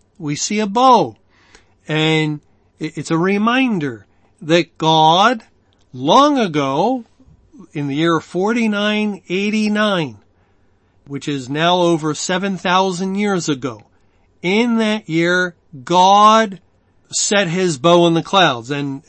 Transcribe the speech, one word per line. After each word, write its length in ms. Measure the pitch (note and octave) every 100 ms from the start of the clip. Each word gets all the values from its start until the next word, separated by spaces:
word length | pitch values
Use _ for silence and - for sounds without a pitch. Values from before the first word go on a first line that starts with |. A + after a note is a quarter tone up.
| _ _
we 180 | D3+ D3
see 240 | - G#3
a 80 | G#3+
bow, 480 | G#3+ C4 A#3 B2+ G#2 _ _ _ _ _ _ -
and 520 | D#3 D#3 D#3+ D#3 D3 - _ _ _
i-, 140 | D#3 D#3
it's 160 | C3+
a 60 | E3
reminder 880 | F#3+ G3+ A3+ B3+ B3+ F#3+ C#3+ A2 - _ _ _
that 360 | D3+ E3+ D#3+ -
God, 640 | D#3+ D#3+ D#3 E3+ A3 A#3+ - _ _ _ _
long 460 | B2 C#3 A#3 D4 C#4
ago, 640 | G3+ D3+ C3+ C#3 G#3+ C4 A3+ _ _ _ _ C4+ F3
in 140 | D3+ C#3+
the 80 | C#3
year 240 | E3+ D#3+
forty-nine 1000 | - F3 G3+ A#3 A3 G#3 G#3 G#3+ G#3 F#3+ -
eighty-nine, 920 | F#3 G#3 G#3+ G#3+ G#3 G#3+ F#3 C#3+ G#2+ _ _ _ _ _ _ _ _ -
which 220 | C#3 D3+
is 220 | C#3+ B2
now 320 | D3 E3+ F3+
over 340 | E3+ E3 D3+ C#3+
seven 420 | - F3+ G3 F#3
thousand 580 | F#3+ F#3 F#3+ F3 F#3+ G3
years 340 | G#3 F#3+ D#3+
ago, 340 | C3+ B2+ G#2+ - _ _ _ _ _
in 360 | F3 G#3 A#3+ A3+
that 320 | G#3+ G#3+ -
year, 460 | D#3+ E3+ F3+ F3+ - _ C3+
God 800 | B2 F3+ F#3 G3+ G#3+ A3 A3 F3+ _ _ _ _ _
set 360 | - - G3+ F#3
his 280 | F3+ F#3 C#3
bow 300 | E3 F3 E3+
in 60 |
the 100 | E3
clouds, 480 | D#3+ G3 E3 A#2+ A#2
and, 320 | C#3+ C#3+ C3+